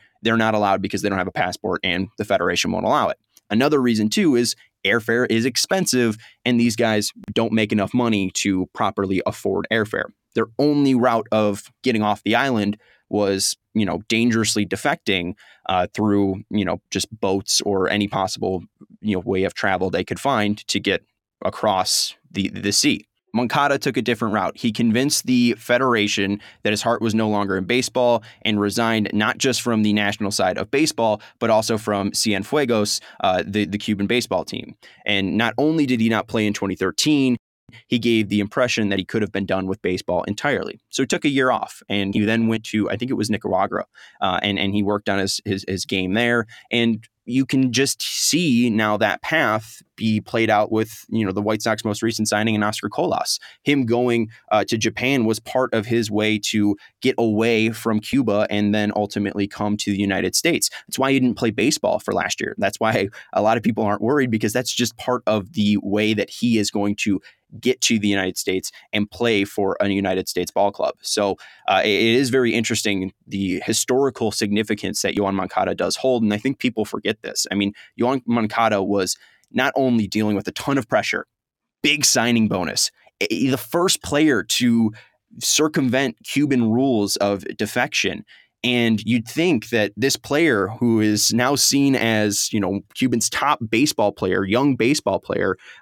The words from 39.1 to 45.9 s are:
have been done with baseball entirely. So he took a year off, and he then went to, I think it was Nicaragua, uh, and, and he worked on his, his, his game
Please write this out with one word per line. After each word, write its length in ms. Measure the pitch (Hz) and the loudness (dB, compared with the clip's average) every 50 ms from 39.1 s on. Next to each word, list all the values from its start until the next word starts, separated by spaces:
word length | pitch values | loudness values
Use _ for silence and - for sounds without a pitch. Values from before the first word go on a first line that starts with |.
| - 113 | -2 -2
have 100 | 104 95 | -2 -2
been 160 | - 98 98 | -2 -4 -2
done 200 | 90 95 95 92 | -2 -2 -2 -2
with 160 | 95 95 - | -4 -4 -4
baseball 400 | - - 90 90 - - 90 85 | -2 -4 -4 -2 -2 -2 -2 -2
entirely. 580 | - - 104 - - 147 131 92 82 - - - _ _ | -2 -4 -6 -4 -2 -2 -2 -2 -4 -8 -12 -14 _ _
So 140 | - - | -4 -2
he 40 | 139 | -2
took 200 | - - 175 - | 0 0 0 0
a 20 | 147 | 0
year 220 | 139 135 131 131 | 2 2 2 2
off, 320 | 120 - - - - - - | 2 0 -2 -6 -10 -16 -8
and 280 | - 101 101 98 98 98 | -4 -2 -2 0 0 0
he 60 | 107 | 0
then 280 | 104 107 110 113 113 110 | 2 2 2 2 2 0
went 160 | 113 110 110 | 0 -2 -4
to, 240 | - - 107 101 - | -4 -2 -2 0 0
I 80 | - | -2
think 140 | 104 123 131 | -4 -4 -4
it 40 | 135 | -2
was 140 | 104 107 120 | -2 -2 -2
Nicaragua, 560 | 107 95 - 101 95 92 98 95 - 95 - _ _ - - - _ - | -2 -4 -2 -2 0 0 0 0 -2 -6 -6 _ _ -20 -20 -18 _ -4
uh, 180 | - 95 92 - | -2 -2 0 0
and, 160 | - 104 98 90 | 0 0 0 0
and 160 | 92 98 98 | -2 0 0
he 80 | 104 | 0
worked 280 | 101 101 104 104 - - | 0 0 -2 -2 -2 -2
on 80 | 98 98 | 0 0
his, 200 | 95 95 - - - | 0 -2 -2 -4 -4
his, 220 | 101 98 98 - - | -4 -4 -4 -4 -6
his 160 | 98 90 - | -6 -6 -4
game 300 | - | -4